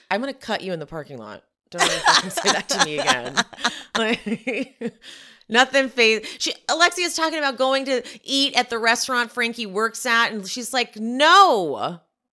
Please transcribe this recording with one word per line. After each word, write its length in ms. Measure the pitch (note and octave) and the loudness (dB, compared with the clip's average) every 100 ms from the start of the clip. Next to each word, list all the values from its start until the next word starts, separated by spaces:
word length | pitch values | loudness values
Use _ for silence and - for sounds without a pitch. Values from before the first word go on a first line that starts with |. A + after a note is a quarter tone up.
| - | -6
"I'm 120 | G3+ | -4
gonna 120 | C4+ | -4
cut 280 | C4+ - G#3 | -8 -6 -6
you 120 | F#3 | -4
in 60 | E3+ | -8
the 60 | D3 | -8
parking 300 | D#3+ C#3+ C3 | -12 -12 -14
lot. 260 | G#2+ G2+ _ _ _ | -14 -18 _ _ _
Don't 140 | - | -2
ever 80 | E4 - | 0 2
fucking 300 | - - F3+ | 2 2 0
say 200 | E4+ - | -2 0
that 180 | F3+ - | 0 -2
to 160 | - D#3+ | -2 -2
me 140 | D3+ | 0
again." 360 | C#3+ B2+ B2 C3+ | 0 0 -2 -4
<laughs> 60 | - - B3 - - A3+ | -4 -4 -6 -6 -6 -2
Like, 960 | A3 A#3 G#3 A3 - A#3+ B3 - A3+ - - - - - - | -2 -2 -4 -6 -6 -6 -8 -10 -12 -12 -18 -20 -20 -20 0
nothing 400 | A3+ C4 C4+ C4+ | 4 4 4 2
phase-, 360 | B3 A3 G#3+ - - | 2 4 2 -2 -6
she, 140 | - - - | -6 -6 -4
Alexia's 440 | D#4 F4 F#4 F4 | 2 2 2 -4
talking 240 | - D#4+ D#4+ | -2 -2 0
about 200 | C#4 A#3+ | -2 0
going 260 | C4 C4+ C4+ | 0 0 0
to 160 | B3+ - - | -2 -4 -12
eat 320 | - C#4 C#4 - | -4 0 2 0
at 140 | B3 | -2
the 100 | A#3 | 0
restaurant 520 | A3+ A#3+ - B3 A#3 | 2 2 0 -2 -2
Frankie 320 | B3 A#3 A#3 G#3 | -4 -4 -4 -6
works 400 | F#3+ A3 - B3+ | -4 -4 -4 0
at, 260 | A#3 A#3 | 2 0
and 160 | G#3+ F#3 | -2 -8
she's 240 | B3+ A3+ | -8 -4
like, 220 | B3+ A#3+ G#3 | -2 -4 -6
"No. 1040 | A3+ B3+ D#4 F#4+ F#4+ A3+ D#3+ A2+ B2+ E3+ _ _ _ | -6 2 6 8 8 6 0 -4 -6 -6 _ _ _